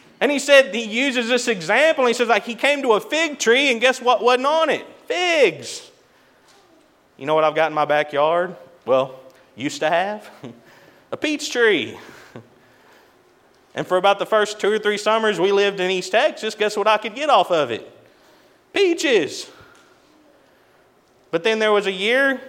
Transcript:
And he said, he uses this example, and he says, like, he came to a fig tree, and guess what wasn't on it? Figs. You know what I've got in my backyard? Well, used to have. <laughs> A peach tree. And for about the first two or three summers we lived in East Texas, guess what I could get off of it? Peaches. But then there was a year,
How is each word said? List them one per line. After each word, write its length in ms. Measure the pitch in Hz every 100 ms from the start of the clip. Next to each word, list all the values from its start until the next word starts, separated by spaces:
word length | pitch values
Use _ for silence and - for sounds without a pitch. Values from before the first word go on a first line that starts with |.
| - _
And 120 | 240
he 80 | 277
said, 360 | 277 277 269
he 100 | 233
uses 440 | 220 226 277 247 226
this 200 | 247 247
example, 560 | 208 160 220 311 311
and 40 | 247
he 60 |
says, 140 | 233 233
like, 160 | 214
he 100 | 233
came 280 | 226 262 285
to 100 | 262
a 80 | 208
fig 380 | - 302 330 285
tree, 320 | 220 247 285
and 100 | 233
guess 200 | 254 254
what 220 | 233 233
wasn't 240 | 233 254 269
on 240 | 320 311
it? 160 | 151 - - -
Figs. 840 | 339 359 330 220 139 120 - - _ _ _ _ _ _ _ _ _ _ _ _ -
You 80 |
know 100 | 135
what 80 | 156
I've 120 | 156
got 160 | 151 156
in 40 |
my 120 | 151 147
backyard? 680 | 147 151 139 151 170 180 - - -
Well, 340 | - 131 135 - - - _ -
used 240 | 143 -
to 80 | 156
have. 400 | 170 196 214 - - 127 - -
<laughs> 400 | - - _ _
A 40 | -
peach 340 | 302 294 294
tree. 480 | 247 226 175 113 92 - - - 123 - _ _ _ _ _ _ _ _ _ _ _ _
And 120 | 123 156
for 100 | 180
about 220 | 196 196
the 80 | 180
first 340 | 214 208 208
two 100 | 196
or 80 | 214
three 200 | 208 208
summers 420 | 214 220 220 180
we 120 | 190
lived 280 | 196 202 175
in 100 | 180
East 220 | 185 180
Texas, 420 | 220 294 - 220
guess 220 | - 208 208
what 100 | 202
I 120 | 214
could 160 | 226
get 160 | 220 302
off 200 | 226 175
of 200 | 170 131
it? 200 | 107 - - _ _ _ _ _ _ _
Peaches. 800 | - 381 339 311 220 131 - - - - - _ _ _ _ _ _ _ _ _ _ _ _ _ _ _
But 140 | 165
then 140 | 220 220
there 140 | 214
was 140 | 208 190
a 60 |
year, 480 | 185 208 254 277 262